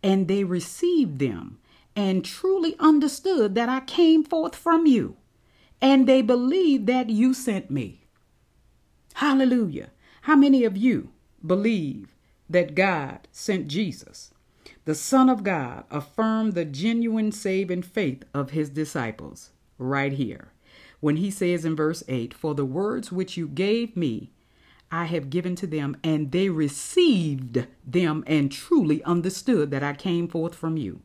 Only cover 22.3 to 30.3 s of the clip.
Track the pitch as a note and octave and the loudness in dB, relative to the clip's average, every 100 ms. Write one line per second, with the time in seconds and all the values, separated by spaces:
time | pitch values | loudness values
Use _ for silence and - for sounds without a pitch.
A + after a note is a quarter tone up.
22.3 | - D#3+ C#3+ C#3 C#3 G3+ A#3+ G#3+ F3+ F#3 | -6 -6 -4 -4 -2 -4 -4 -6 -6 -6
23.3 | - D#3+ C#3+ G3 A3+ A#3 F#3 D#3+ A2 - | -6 -8 -2 0 0 -2 -2 -2 -4 -10
24.3 | _ _ _ _ _ _ E3 E3+ E3+ C#3 | _ _ _ _ _ _ -8 -4 -4 -4
25.3 | D#3+ F3+ F3+ F#3 D#3 C#3+ C#3+ E3 D#3 D3 | -4 -4 -6 -6 -4 -4 -4 -2 -2 0
26.3 | E3+ G3 D#3+ D3 C#3+ - - F4 G#3+ D#3 | 0 0 0 -2 -4 -4 2 4 4 0
27.3 | C#3 B2+ A#2 B2+ _ - D3+ F3 D#3 - | -4 -2 -4 -4 _ -4 0 0 -2 0
28.3 | D#3 C#3 - - E4 E3+ D3+ - F3 E3+ | 2 2 -2 2 2 4 0 2 0 0
29.3 | F#3+ - A3+ D3 C#3 C#3+ C#3+ G3 E3+ E3+ | -4 0 2 2 -2 -4 -4 -2 -2 -2